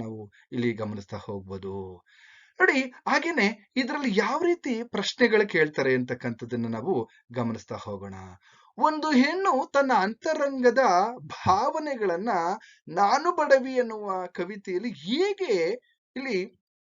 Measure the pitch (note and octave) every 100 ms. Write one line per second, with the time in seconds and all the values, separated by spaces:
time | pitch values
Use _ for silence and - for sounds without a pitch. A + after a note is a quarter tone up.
0 | A2+ A2 G#2 - _ B2+ A#2+ A2 G#2+ G#2
1 | - G#2 - G2+ F#2 F#2+ F#2+ G2 F#2+ F2+
2 | _ _ - - _ - - C#4 C4 -
3 | - C#4+ D#4+ D#4 G#3 A#3 _ B3+ C4 D4
4 | C4 G3 G3+ C#4+ F4 F4 D4 A3+ A#3+ G3+
5 | G3 - A#3+ G#3+ G#3 E3+ D#3 D3+ C3+ B2+
6 | B2 B2 B2 A2+ A#2+ A#2+ A#2 A2+ C3 D3
7 | A2 _ _ A#2+ A#2 A2 - G#2 - G2+
8 | G2 F#2+ F#2 F2+ _ _ _ - D4 D#4
9 | D#4 C4 C#4 F4 G4 C4 - C#4 C#4 A3+
10 | F#3+ A3+ D#4+ D#4 C#4 C4+ B3 A#3 B3 F3+
11 | G#3+ B3 - - - F#3+ C4+ D#4 D4+ B3+
12 | G3+ E3+ A3+ F#3+ E3+ G#3 - - - E3
13 | G3+ C4 F4 F4 C#4+ C4+ B3+ B3+ A#3 G#3+
14 | G#3 F#3 F3+ - F3+ G#3 G3+ F3+ A#3 C#3+
15 | D#3+ C4+ G4 G4+ F4 F#3+ E3 B3 - _
16 | _ B3+ C4+ F#3+ F#3+ - _ _